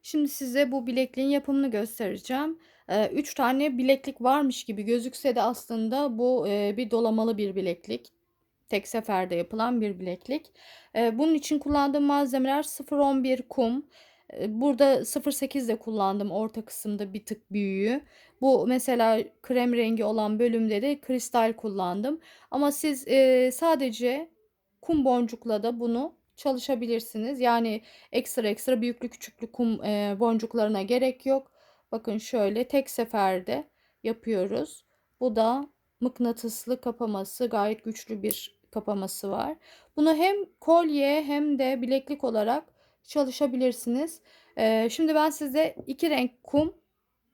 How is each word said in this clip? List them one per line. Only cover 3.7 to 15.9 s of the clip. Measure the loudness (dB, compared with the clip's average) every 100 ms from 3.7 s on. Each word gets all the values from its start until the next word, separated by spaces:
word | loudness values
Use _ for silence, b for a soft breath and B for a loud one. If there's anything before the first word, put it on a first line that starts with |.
| 2
bileklik | 4 2 2 -2
varmış | 2 4 2 -2
gibi | -8 -6
gözükse | -2 -2 -2 -2 0
de | 2
aslında | 0 -2 -6 -4 -2 0 -2 0
bu, | 2 2 2
e, | 0 0 -2
bir | 0
dolamalı | 2 2 2 0 0
bir | -2
bileklik. | -2 -2 -4 -8 -10 -10 _ _ _ _ _ _
Tek | -4 -2
seferde | -6 -2 -2 0
yapılan | -4 -4 -2 0 0
bir | -2 -4
bileklik. | -8 -8 -6 -6 -6 B B B B
Ee, | 0 0 2
bunun | 2
için | 2 0 -2
kullandığım | 2 2 2 2
malzemeler | 2 2 2 0 2 0
sıfır | -2 -10 -4 2
on | 4 2
bir | 0 -2
kum. | -2 0 0 0 -6 b b b -16
Ee, | -8 -6 0
burada | 0 4 6 4
sıfır | 0 -4 -4
sekiz | -4 -4 -2 -2
de |
kullandım, | -4 -4